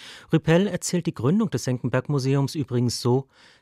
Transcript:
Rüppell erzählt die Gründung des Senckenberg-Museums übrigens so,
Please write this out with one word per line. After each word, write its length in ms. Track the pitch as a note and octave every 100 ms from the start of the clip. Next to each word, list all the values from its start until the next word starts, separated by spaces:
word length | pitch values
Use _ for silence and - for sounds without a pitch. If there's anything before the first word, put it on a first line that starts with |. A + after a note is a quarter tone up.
| - - -
Rüppell 360 | D#3+ - E3+ G3
erzählt 380 | F3 - F3+ C#3
die 80 |
Gründung 360 | - A#2 G#3 G3+
des 140 | A#2+
Senckenberg-Museums 920 | - B2 B2 C3 - C#3+ C3 C#3 C3+ D#3+
übrigens 460 | - B2 B2 -
so, 260 | A#2+ B2+ - _ - _